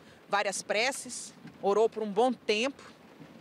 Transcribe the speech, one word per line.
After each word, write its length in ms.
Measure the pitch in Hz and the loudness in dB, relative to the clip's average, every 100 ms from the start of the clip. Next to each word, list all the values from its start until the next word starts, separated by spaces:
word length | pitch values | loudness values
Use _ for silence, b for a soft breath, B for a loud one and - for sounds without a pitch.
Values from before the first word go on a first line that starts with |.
| B B - | B B -4
várias 320 | 202 208 190 | -2 0 -4
preces, 720 | - 202 247 277 254 - - - - - | -2 0 0 -2 -8 -12 -14 -16 -20 -4
orou 260 | 196 202 220 | 2 4 4
por 140 | 220 | 2
um 80 | 214 | -2
bom 200 | 196 254 | 2 2
tempo. 520 | 240 - 214 254 - - - - - - - | 2 0 0 0 -4 -14 -20 -20 -20 -20 -20